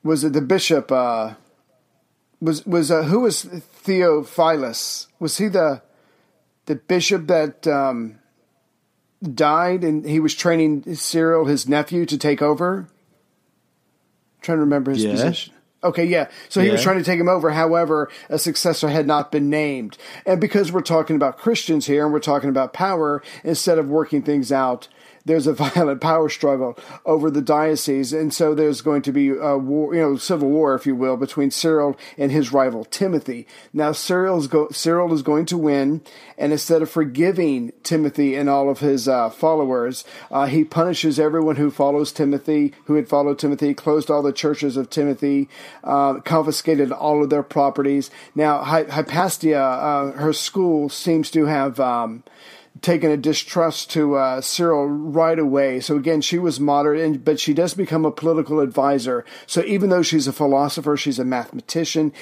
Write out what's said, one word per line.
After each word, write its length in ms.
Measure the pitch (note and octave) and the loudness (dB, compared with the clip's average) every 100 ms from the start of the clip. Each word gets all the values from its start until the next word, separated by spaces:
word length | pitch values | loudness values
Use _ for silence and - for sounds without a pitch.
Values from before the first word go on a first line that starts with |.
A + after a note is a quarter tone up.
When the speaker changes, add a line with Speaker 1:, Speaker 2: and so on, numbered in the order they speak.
Speaker 1:
was 200 | D#3 D#3 | 0 0
it 80 | D3+ | 0
the 80 | C#3+ | -2
bishop, 520 | C3 F3 - D#3 - | 0 0 2 0 2
uh, 420 | C3 B2 A#2 A2 A2 _ _ _ _ _ _ _ _ _ _ | 0 0 -2 -4 -10 _ _ _ _ _ _ _ _ _ _
was, 240 | D#3+ D3+ - | -4 -4 -2
was, 240 | F3 D3+ | 0 2
uh, 120 | E3 | 0
who 160 | D3+ G3+ | 2 2
was 220 | A#3+ - | 2 -2
Theophilus? 1600 | F3+ F3 - _ - F#3 F3+ D3+ C#3 - D#3+ D#3+ B2+ A2+ - - - _ | -8 -16 -18 _ -2 2 4 2 0 2 2 2 -2 -6 -8 -10 -14 _
Was 200 | D#3+ - | -6 -2
he 100 | G#3+ | 0
the, 340 | F#3 D#3+ C3+ _ _ _ _ _ _ _ _ - | 2 0 -2 _ _ _ _ _ _ _ _ -6
the 100 | D3+ | -6
bishop 500 | - F#3 - G3 D#3 | 0 0 2 -2 2
that, 380 | E3+ D3+ - D#3+ | 0 0 -2 -2
um, 520 | C#3+ C3+ A#2+ A2+ A2 _ _ _ _ _ _ _ _ _ _ F3 | 0 0 -2 -8 -12 _ _ _ _ _ _ _ _ _ _ -10
died 480 | A#2+ D3+ D#3 F3+ F#3 | 0 2 4 2 0
and 220 | E3+ D3+ | 0 -2
he 160 | D3 D#3 | 0 0
was 140 | D#3 | 0
training 600 | - F3 E3 D#3 D3 D#3 | 0 0 4 2 0 -4
Cyril, 520 | E3 - E3 D#3+ E3 C#3+ | -8 -4 0 2 2 2
his 200 | C#3+ B2 | 0 0
nephew, 360 | C#3+ D3 F3 E3+ | 0 0 -2 -2
to 120 | D3 | -2
take 240 | D3 C#3+ | 0 2
over? 460 | D3 D3 F3+ F#3+ E3+ _ _ _ _ _ _ _ _ _ _ _ _ _ _ _ | 0 0 -2 -4 -8 _ _ _ _ _ _ _ _ _ _ _ _ _ _ _
Trying 160 | - E3 | -4 0
to 20 | |
remember 300 | D3 C#3+ C3 | 2 2 0
his 120 | C3 | -2
Speaker 2:
Yeah. 80 | G#2+ | 0
Speaker 1:
position. 420 | A#2+ D3 E3+ - _ _ _ | 0 0 -2 -8 _ _ _
Okay, 200 | F3+ E3+ | -2 0
yeah. 220 | E3 E3+ C#3 - - | 0 0 -2 -8 -6
So 120 | G3 | 2
he 100 | F#3+ | 2
was 100 | G#3+ | 2
Speaker 2:
Yeah. 40 | |
Speaker 1:
trying 140 | F3+ F#3+ | 2 0
to 60 | |
take 160 | E3 F3 | 0 2
him 80 | F3 | 2
over. 220 | F#3 D#3+ | 2 2
However, 580 | D#3 E3 E3+ E3 D#3 C#3+ - - | 2 2 2 2 0 -2 -10 -6
a 100 | D3+ | -4
successor 500 | E3+ D3 F3 D#3 D3+ | -2 -2 -2 0 0
had 180 | D3+ D3 | 0 2
not 240 | D3 C#3 | 0 0
been 180 | D3+ C#3+ | -2 0
named. 480 | D3+ D3+ C3+ G#2+ - - - | 0 -2 -4 -10 -14 -20 -8
And 160 | - F#3 | 0 2
because 320 | G#3 G3+ E3+ | 2 2 0
we're 80 | F3+ | -2
talking 360 | - E3 D#3 D#3 | 2 0 2 0
about 220 | C#3 - | 0 0
Christians 480 | A3+ A#3 - D#3 C3+ | -2 -2 0 -2 2
here 180 | C#3+ | 0
and 80 | D3+ | 2
we're 60 | D3 | 0
talking 300 | D3 C#3+ C#3 | 0 0 0
about 220 | C3+ B2+ | 0 -2
power, 500 | - F#3+ F3+ D3+ C#3+ - - | -2 -2 0 0 -2 -8 -10
instead 340 | D#3 D#3+ - E3 | -4 -2 2 2
of 100 | C#3 | 2
working 340 | D#3 D3+ D3 | 0 0 -2
things 280 | D3 D3 B2 | 0 -2 0
out, 380 | C3+ C3 B2 - _ - - | 0 0 -2 -10 _ -20 -12
there's 240 | - D#3+ C#3+ | 0 0 2
a 40 | |
<laughs> 120 | C#3 C#3+ | 0 0
violent 260 | F3 D#3 C#3 | 2 0 0
power 280 | D#3+ E3 D3+ | 2 2 2
struggle 500 | - D3+ C3+ B2+ - - - | 0 0 0 -2 -8 -18 -8
over 280 | - D#3 D#3 | 0 2 2
the 100 | C#3+ | 0
diocese. 680 | C3+ D3+ D#3 D3+ - C3+ B2+ | 0 2 2 0 -2 -2 -2
And 200 | D#3 D#3 | -2 -4
so 220 | - D#3 | 0 0
there's 260 | D3+ D3+ C3+ | 2 0 0
going 220 | D#3 C#3+ | 0 0
to 100 | C#3+ | 0
be 180 | C#3 C#3 | 0 0
a 280 | C3+ D3+ C#3 | 0 0 -2
war, 340 | C3+ D3 D3+ | 0 -2 0
you 80 | E3+ | 0
know, 160 | D#3 C3+ | 0 0
civil 320 | - E3+ C#3 | -2 0 2
war, 280 | D3+ D3+ C3 | 2 2 2
if 100 | C#3+ | -2
you 80 | |
will, 220 | B2 C3 B2+ | -2 -2 -2
between 340 | C3+ - C#3 | -4 -2 -2
Cyril 460 | - E3 D#3 C#3+ C3+ - - | 0 2 2 2 -2 -12 -4
and 140 | C#3+ | 0
his 220 | D3+ B2+ | 0 2
rival 320 | C#3 C3 A2+ | 2 2 -2
Timothy. 600 | A2 - F#3+ D#3+ - A#2+ A2+ - - | -10 -4 -2 -2 -4 -10 -12 -20 -10
Now, 180 | D3 D3+ | -4 -2
Cyril's 560 | D3+ - F3+ F#3 F3 C#3 | -2 -2 0 0 0 2
go-, 220 | D#3+ D3+ | 0 0
Cyril 420 | D3 E3 E3+ F3 | -2 0 2 2
is 100 | D#3+ | 0
going 240 | C#3 D3 E3 | 0 0 0
to 120 | F3 | 0
win. 420 | D3+ C#3 C#3 D#3 - - - - | 0 2 0 -2 -8 -20 -20 -6
And 140 | D3 | -2
instead 280 | D3+ - E3 | -2 2 2
of 80 | D#3 | 2
forgiving 840 | E3+ D3+ B2+ F3 F#3 E3 C3 A#2+ - | 0 -2 2 0 2 0 0 -4 -10
Timothy 540 | - D#3+ D3 C#3+ C#3 C3+ | -2 0 0 2 0 2
and 120 | C#3+ | 2
all 220 | C#3 C#3 | 2 2
of 80 | C3 | 0
his, 300 | D3 C#3 A#2+ | 0 0 2
uh, 200 | B2+ A#2 | 0 0
followers, 760 | - D#3+ D#3+ C3+ B2+ A#2+ B2+ - - - | 0 0 2 0 -2 -2 -6 -14 -20 -6
uh, 160 | C3+ C#3 | -2 2
he 160 | D3 | 2
punishes 560 | D#3 E3 E3+ E3+ D#3+ C#3+ | 2 2 0 0 0 2
everyone 380 | D#3 D#3+ D#3 C#3+ | 0 2 0 0
who 160 | D3 | -2
follows 400 | C3+ C#3 C#3+ D3 | 0 0 2 -2
Timothy, 600 | - C#3+ C#3 D3 D3+ D3 - | -2 0 0 0 0 0 -4
who 100 | - | -2
had 140 | D3+ D3 | 0 2
followed 320 | C#3+ C#3+ C#3 | 0 0 0
Timothy, 340 | C#3+ C#3 D3 | -2 0 -2
closed 380 | C#3 D#3+ D3+ D3 | -2 0 0 2
all 100 | D3 | 0
the 100 | C#3+ | 0
churches 440 | C3+ D3+ D3 C#3+ C3 | -2 -2 -2 -2 -4
of 140 | B2 | -4
Timothy, 580 | - C#3+ C3+ C#3+ C#3 C#3 - - - | -2 -2 0 0 0 -2 -8 -20 -14
uh, 380 | - C#3+ C#3 C3+ | -2 0 2 -2
confiscated 720 | - D#3+ D3+ D3+ - D3+ C3+ | 0 0 0 -2 0 0 0
all 320 | - D3+ D3+ | 0 0 0
of 60 | C#3+ | 2
their 120 | D3 | 0
properties. 720 | C#3 D#3 C#3 C3+ C#3 C#3 C3+ - - C#3+ | 0 0 0 0 0 0 -4 -14 -10 0
Now, 260 | D3+ C#3+ | 2 0
Hy-, 220 | C#3 D#3+ | 2 0
Hypatia, 760 | D3 C#3+ D3 D#3+ F#3+ - D#3+ D3 | 0 -4 -2 -2 -2 0 0 2
uh, 520 | C3+ B2+ D3+ C#3+ C#3 | 2 0 -2 -2 -2
her 200 | C3+ D3+ | -2 -2
school 560 | D3+ - G3 F3+ D#3 D3 | -2 -4 -2 0 0 -2
seems 440 | - E3+ D#3+ D3+ | -4 -2 0 0
to 140 | D#3+ D3+ | 0 0
have, 340 | D3 C#3 B2+ | 0 -2 0
um, 420 | B2+ A#2+ A#2 A2+ - - - - _ - | -2 0 -4 -8 -18 -20 -20 -20 _ -6
taken 280 | - E3 D#3+ | -2 2 2
a 60 | D3 | 0
distrust 760 | D3 D3 - F3+ E3 D3+ - | 0 -2 -2 0 0 -2 -6
to, 260 | E3 D3 C#3 | -2 0 2
uh, 220 | C3 C3 | 0 -2
Cyril 440 | C3 - E3+ D3+ C#3+ | -6 -2 2 2 0
right 520 | D3 D#3 D3+ E3 E3 | -4 -2 0 2 2
away. 420 | D3 C#3 C3+ B2+ | 0 2 0 -2
So 160 | B2+ D3 | -2 -2
again, 240 | C#3 D#3 | 0 0
she 180 | - F3 | 0 -2
was 220 | F3 B2+ | -2 0
moderate, 400 | D3 C#3+ D3 D3+ | 2 2 2 0
and, 240 | D#3+ C#3+ | 0 0
but 160 | C#3 C#3 | 0 0
she 140 | - | 0
does 180 | D3 F3 | 0 0
become 320 | F#3 F#3 D#3+ | -2 -2 0
a 60 | D#3 | 0
political 480 | D3 D#3+ D#3+ D3 D#3 | 0 0 0 0 0
advisor. 640 | C#3 B2+ C3+ C#3 A#2+ B2 - - - | 0 2 2 2 0 -6 -6 -20 -4
So 180 | - | -2
even 240 | - G3 G3 | 0 0 2
though 140 | F3+ | 2
she's 260 | D#3+ D#3+ C3+ | 2 0 -2
a 40 | |
philosopher, 600 | - D3 C#3 C#3+ E3 D3 | 0 2 2 0 -2 -2
she's 240 | D3 D3 B2+ | -2 -2 -2
a 60 | |
mathematician, 880 | B2+ B2+ A#2+ B2+ - E3 D#3+ D#3+ D#3 - | -2 -4 -6 -12 -6 -4 -2 0 -2 -4